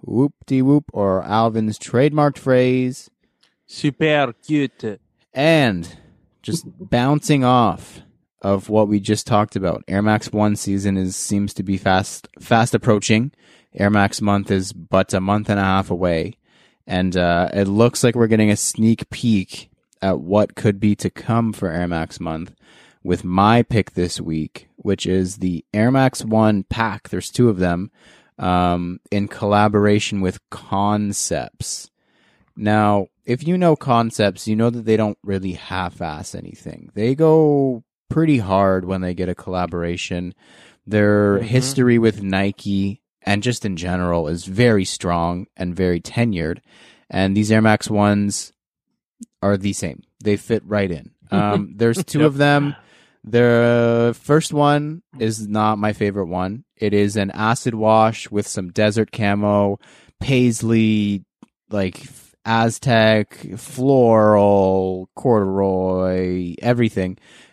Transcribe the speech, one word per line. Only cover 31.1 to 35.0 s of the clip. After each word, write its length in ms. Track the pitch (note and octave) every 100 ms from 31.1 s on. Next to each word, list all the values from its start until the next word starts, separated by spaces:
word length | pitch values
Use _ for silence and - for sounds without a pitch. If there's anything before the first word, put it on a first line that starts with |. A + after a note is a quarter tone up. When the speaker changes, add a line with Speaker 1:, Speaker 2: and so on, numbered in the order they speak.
| G2+ - D#2 A#1+ - - - - _ _ _ _ _ _ -
Speaker 1:
Now, 520 | G#2 G#2+ G#2 G2+ F#2+ _ -
if 200 | B2 D3+
you 100 | F3+
know 180 | F3 D#3
Concepts, 720 | C#3 A#2 A2+ - G2+ F#2 A2
you 80 | A2
know 140 | A#2
that 160 | A#2+ A2
they 120 |
don't 200 | A2